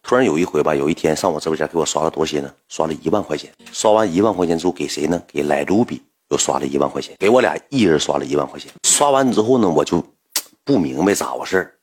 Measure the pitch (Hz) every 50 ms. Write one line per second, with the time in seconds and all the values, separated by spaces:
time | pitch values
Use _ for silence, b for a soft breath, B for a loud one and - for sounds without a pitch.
0 | _ - 123 127 131 104 73 80 90 - - 76 73 76 76 71 69 76 82 -
1 | - 80 78 - - 92 80 76 - 82 80 76 78 76 - 85 76 - - 76
2 | 78 80 - 71 80 78 76 73 69 69 - _ _ _ - - 80 80 80 73
3 | - 80 104 104 92 - 78 71 - - _ _ - - - - - 110 104 110
4 | 110 95 80 90 104 113 98 87 90 82 85 82 80 90 85 - 76 71 - 73
5 | 73 76 87 85 - - - 73 73 73 73 71 73 78 92 107 120 - - 62
6 | _ _ _ _ _ _ 69 69 - - 65 67 71 67 69 69 71 69 - 71
7 | 67 - - _ 95 101 120 127 117 92 76 - _ _ 143 135 107 87 78 73
8 | - - 71 71 69 67 - 73 69 67 - - - - - - - - - -
9 | 147 143 135 135 135 127 104 101 107 113 131 123 110 92 78 76 73 - 90 82
10 | - - _ _ _ _ _ - - _ _ _ _ - 139 107 80 67 64 69
11 | 87 101 98 - - 67 64 65 - - 95 92 85 - _ _